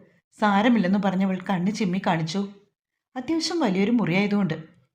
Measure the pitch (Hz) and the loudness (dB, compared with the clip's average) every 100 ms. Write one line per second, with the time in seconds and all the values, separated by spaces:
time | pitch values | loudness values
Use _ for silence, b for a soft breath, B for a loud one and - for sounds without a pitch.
0 | b b _ - 208 196 240 226 180 196 | b b _ -2 2 4 4 4 2 2
1 | 196 185 196 185 - 175 180 202 202 185 | 0 0 0 -2 -4 -2 -2 -2 -2 -2
2 | 202 165 160 196 202 - _ _ _ _ | 0 -2 -2 -4 -6 -10 _ _ _ _
3 | _ 262 254 320 320 349 247 185 202 240 | _ -10 -4 -2 -2 -2 0 0 2 2
4 | 160 185 202 202 180 165 - _ _ | 2 0 0 0 0 -4 -12 _ _